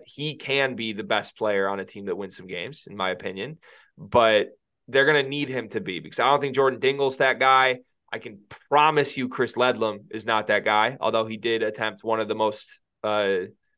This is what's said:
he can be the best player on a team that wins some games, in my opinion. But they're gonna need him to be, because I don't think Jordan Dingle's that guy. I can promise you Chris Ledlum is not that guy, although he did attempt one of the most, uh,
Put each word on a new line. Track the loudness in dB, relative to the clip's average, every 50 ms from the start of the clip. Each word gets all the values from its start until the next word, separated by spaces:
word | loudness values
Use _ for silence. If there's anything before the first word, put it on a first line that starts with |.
| -6
he | -16 -12 -8 -8 -8 -8
can | -8 -6 -2 0 0 0 0 -2
be | -4 -6 -6
the | -6 -8 -4
best | -2 -2 -2 -2 -4 -8 -4
player | -2 0 0 2 0 0
on | -2 -4
a | -8
team | -10 -12 -12 -6
that | -6 -6
wins | -6 -6 -10 -12
some | -16 -14 -12
games, | -10 -10 -10 -10 -12 -16 -18
in | -18 -8 -4
my | -4 -4
opinion. | -4 -4 -6 -10 -8 -6 -8 -8 -10 -16 _ -20 -20 -20 _ _ _
But | -20 -14 0 2 4 6 6 6 4 2 0 -6 _ _ _ _ _ _ 0
they're | 2 4 4
gonna | 6 4 2
need | 2 0 -4 -4 -4 -4
him | -4 -6 -8 -6
to | -8 -6
be, | -6 -6 -8 -8
because | -10 -8 -4 0
I | 2 4
don't | 4 2
think | 2 0 2
Jordan | 2 2 2 2 2
Dingle's | 0 0 2 2 0 -2 2 2
that | 2 2 2 4
guy. | 4 6 6 6 6 4 2 -2 -8 _ _ _ _ _
I | -12 -12
can | -12 -14 -18 -18 _ _ -20 -20 _ _
promise | 4 4 4 6 4 2 0 0 -2
you | -4 -6 -6
Chris | -2 -2 -2 -2 2
Ledlum | 2 2 2 2 2 -2 -2 -4 -6 -12 -12
is | -12 -8 -2
not | 0 0 0 2 2
that | 0 2 2
guy, | 2 4 4 4 2 0 -2
although | -2 0 0 0 -2
he | -2 -6 -4
did | -2 -2 0 0
attempt | 0 -2 -2 -4 -6 -6 -6 -6 -4
one | -2 -2 -2
of | -2 -4
the | -2
most, | 0 0 -2 -2 -4 -12 -18 -20 -20 _ _ _ _ -4
uh, | -2 0 0 2 2 0 0 -2 -6 -12 _ _ _ _